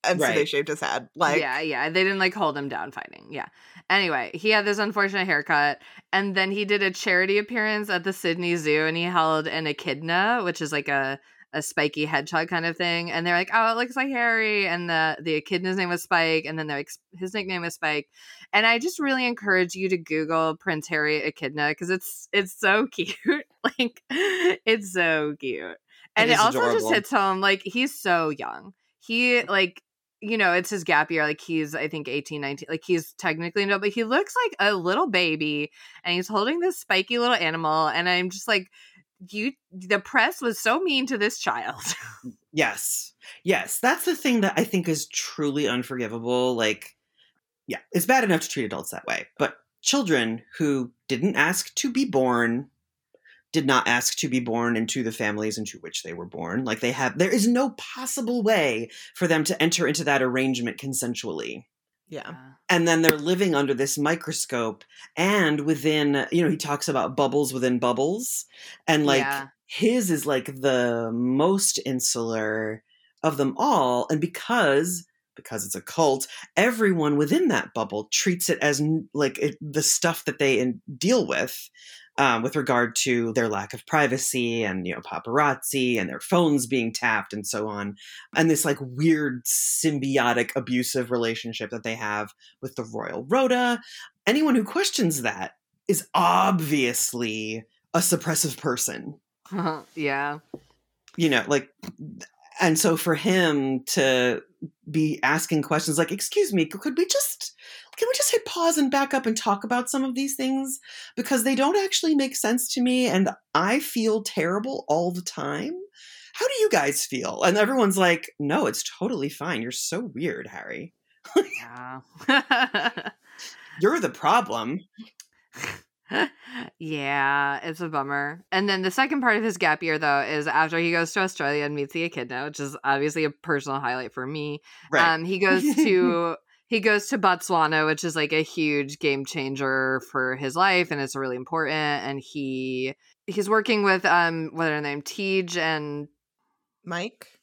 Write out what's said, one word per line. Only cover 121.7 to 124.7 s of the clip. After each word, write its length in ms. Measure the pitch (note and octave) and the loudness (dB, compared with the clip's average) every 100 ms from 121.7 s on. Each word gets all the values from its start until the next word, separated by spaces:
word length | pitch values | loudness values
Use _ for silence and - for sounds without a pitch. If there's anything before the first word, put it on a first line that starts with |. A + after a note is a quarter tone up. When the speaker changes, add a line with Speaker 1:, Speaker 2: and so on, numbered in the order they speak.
| B3 - C3 - - - | -14 -12 -12 -16 -10 0
Speaker 3:
<laughs> 720 | C#4 C4+ B3 B3+ G#3 F#3+ - - - _ - - - - - | 0 2 0 0 0 -4 -6 -12 -14 _ -20 -18 -18 -20 0
Speaker 2:
You're 180 | F#3+ D#4+ | 2 2
the 80 | F3 | -2
problem. 720 | A2 D3+ A3+ F#3+ A#2 A2 | 0 2 2 2 -6 -4